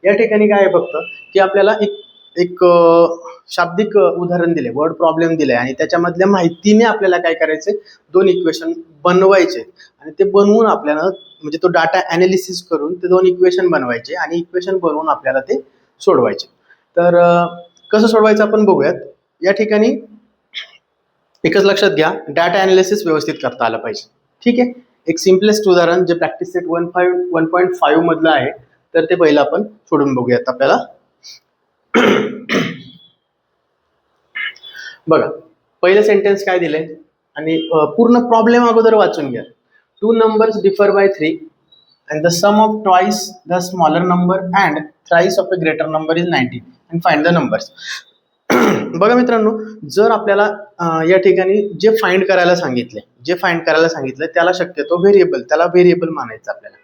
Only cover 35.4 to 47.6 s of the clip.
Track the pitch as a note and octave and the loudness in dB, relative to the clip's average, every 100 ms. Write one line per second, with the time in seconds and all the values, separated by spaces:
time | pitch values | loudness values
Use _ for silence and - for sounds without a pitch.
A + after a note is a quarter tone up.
35.4 | - _ _ _ F3 G3 G#3+ G3+ G3 G3 | -18 _ _ _ 0 2 4 2 2 -2
36.4 | G3+ F3+ E3+ D3+ D#3+ - _ _ _ - | -2 -2 -2 -6 -8 -14 _ _ _ -10
37.4 | D#3 D#3+ D#3+ D#3+ D3+ - A#3 A#3+ A#3+ A3+ | -4 -4 -2 -2 -2 0 2 2 2 2
38.4 | A3 A#3+ A#3+ A3+ A3 A3 F#3 - C#3+ A#2 | 4 2 4 2 4 4 2 0 -8 -8
39.4 | G2 _ _ _ _ _ G#3 A3+ A3 G#3+ | -12 _ _ _ _ _ -2 2 2 2
40.4 | A3 G#3 F#3+ G3 G3+ G3+ G3 G3 D#3 E3 | 0 0 -2 0 0 2 0 0 -4 -6
41.4 | - _ _ _ _ _ _ D3+ E3 E3+ | -12 _ _ _ _ _ _ -2 -2 0
42.4 | G3+ G#3+ A3 G#3+ G3+ F#3 G3 G#3 - - | 2 2 2 0 2 2 2 -4 -8 -16
43.4 | - F3+ F3+ F#3 D#3+ D#3+ F3+ F3+ F3+ F#3+ | -6 -6 -4 -2 0 0 0 0 0 -2
44.4 | F#3 F#3 F#3 D3+ D3+ _ _ E3+ F#3 F#3+ | -2 0 0 -2 -10 _ _ 0 2 0
45.4 | F#3 F#3 D#3+ D#3 D#3 D#3 D#3 E3 F3 D#3 | -2 -2 -2 -2 -4 -4 -2 -2 0 -2
46.4 | B2 B2 - _ _ E3+ F3 D3+ D#3 E3+ | -2 -6 -18 _ _ -4 0 0 2 0
47.4 | C3+ A2 | 0 -4